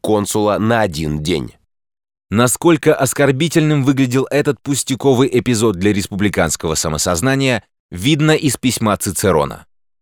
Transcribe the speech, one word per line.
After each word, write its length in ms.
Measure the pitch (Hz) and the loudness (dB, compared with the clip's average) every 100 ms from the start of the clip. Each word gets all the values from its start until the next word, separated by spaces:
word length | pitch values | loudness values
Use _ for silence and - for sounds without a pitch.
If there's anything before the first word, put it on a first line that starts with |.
консула 580 | 98 107 101 107 104 92 | 0 0 0 -2 0 0
на 240 | 110 117 | 0 0
один 400 | 104 76 76 76 | 0 -2 -4 -4
день. 320 | 76 80 57 _ _ _ _ _ _ _ - | -2 -4 -4 _ _ _ _ _ _ _ -6
Насколько 640 | 107 123 - 175 160 156 | -2 0 2 2 2 2
оскорбительным 880 | - 135 - 139 131 165 165 156 147 | 2 0 0 0 0 0 2 2 2
выглядел 440 | 131 131 131 131 127 | 2 2 0 0 0
этот 300 | 139 147 - | 0 0 -4
пустяковый 680 | - 135 - 135 139 123 135 | -4 -4 -4 0 2 4 2
эпизод 440 | 123 127 113 113 87 | 2 0 2 0 2
для 160 | 101 | 0
республиканского 840 | 101 - 98 101 - 82 - 82 78 | 0 -2 -2 0 0 -2 -2 -4 -2
самосознания, 880 | 80 76 92 85 131 135 135 117 _ _ _ | -2 -2 -2 0 0 0 0 -2 _ _ _
видно 420 | 87 120 151 156 | -4 0 2 2
из 240 | 156 143 - | 2 0 0
письма 400 | 131 - 113 98 | -2 0 0 0
Цицерона. 720 | 104 87 98 78 71 50 - _ _ _ | -2 0 2 2 0 -6 -18 _ _ _